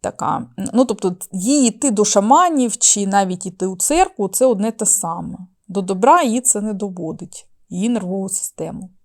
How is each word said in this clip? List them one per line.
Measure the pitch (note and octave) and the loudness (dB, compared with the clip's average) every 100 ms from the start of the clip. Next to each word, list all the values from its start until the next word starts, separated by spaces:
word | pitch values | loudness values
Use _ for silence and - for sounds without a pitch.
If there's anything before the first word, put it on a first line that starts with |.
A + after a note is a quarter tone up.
така. | - - A#2 D3+ - - F#3+ | -8 -6 -4 -4 -6 -8 -4
Ну, | A#3 | 0
тобто, | B3+ G#3+ F#3 F3+ - | 0 0 -2 -4 -10
їй | F#3 F#3+ D4 B3 | -6 0 2 2
йти | - C#4+ | 2 -2
до | G#3 | 2
шаманів | G#3 - G3+ C#4+ F4+ D#4 B3 - | 2 2 4 6 6 2 0 2
чи | - - G3+ | 2 2 2
навіть | G3+ F#3+ F#3 F#3 | 2 2 -2 -8
йти | F3 F#3 | -6 -6
у | F#3 | -4
церкву — | - D#4 F#4 - G3 | 0 2 2 0 -4
це | - C4 | 2 2
одне | G#3+ G#3+ | 2 -2
те | A3+ G#3 | -2 0
саме. | - E3+ E3+ E3 F#3 F#3 _ _ | 0 0 -8 -8 -12 -16 _ _
До | F#3+ | -6
добра | F#3+ F#3+ A#3+ E4+ | -2 2 6 6
її | D4 A3+ | 4 0
це | B3 G#3 | 0 -2
не | G#3 | -2
доводить, | G3+ G#3 F3+ E3 D#3+ - - - _ _ | -6 -6 -6 -8 -8 -12 -16 -20 _ _
її | F3+ G#3+ | -4 -2
нервову | A#3+ F#3 F#3+ F#3+ | -2 -2 -6 -4
систему. | - - - D#3+ - F#3 _ | -6 -8 -10 -10 -10 -14 _